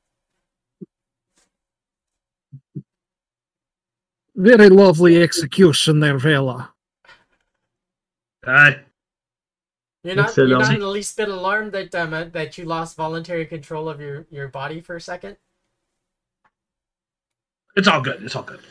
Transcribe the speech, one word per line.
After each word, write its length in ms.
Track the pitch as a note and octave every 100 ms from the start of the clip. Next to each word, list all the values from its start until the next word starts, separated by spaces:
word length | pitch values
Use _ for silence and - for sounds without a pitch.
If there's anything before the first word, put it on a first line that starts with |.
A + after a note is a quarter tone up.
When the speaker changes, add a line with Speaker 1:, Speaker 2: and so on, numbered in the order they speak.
| _ _ _ _ _ _ _ _ - _ _ _ _ _ _ _ _ _ _ _ _ _ _ _ _ C#3 _ - - _ _ _ _ _ _ _ _ _ _ _ _ _ _ -
Speaker 1:
Very 340 | F#3+ A#3+ G#3
lovely 520 | F#3+ G3 D#3+ F3 E3+
execution 800 | E3+ - D3 - F#3 C3+ - D3+
there, 180 | D3+ C#3
Vela. 560 | C#3 C#3+ C3+ B2 B2+ _ _ _ _ _ _ _ _ _ _ _ _ _ _ _ _ _ B2
Speaker 2:
Aye. 300 | C3+ C#3+ C#3 _ _ _ _ _ _ _ _ _ _ _ _
Speaker 3:
You're 120 | E3+ F#3+
not, 200 | G#3+ -
you're 120 | C3
not 140 | B2+
Speaker 4:
Excellent. 120 | -
Speaker 3:
in 60 | G#3
the 60 | G3
least 280 | G3+ G3+ -
bit 140 | G#3
alarmed 420 | F#3+ F#3 G#3 G#3+
that, 200 | F#3+ F3+
um, 220 | F3+ E3 D#3+
uh, 80 | E3+
that 320 | E3+ D#3 -
you 80 | E3+
lost 320 | E3 E3 -
voluntary 480 | D#3+ E3 E3 E3+ D#3+
control 420 | E3 C#3 D#3 D#3+
of 140 | C#3+
your, 240 | D3 C#3+ D#3+
your 160 | C#3+ C3+
body 340 | C3+ C#3 D#3+
for 140 | E3 E3+
a 60 |
second? 360 | F3 F3 G3 G3+ _ _ _ _ _ _ _ _ _ _ _ _ _ _ _ _ _ _ _ _ _ _ _ -
Speaker 2:
It's 120 | G3
all 140 | D#3
good. 220 | A#2 G#2+
It's 120 | A2 A#2+
all 60 |
good. 160 | - - _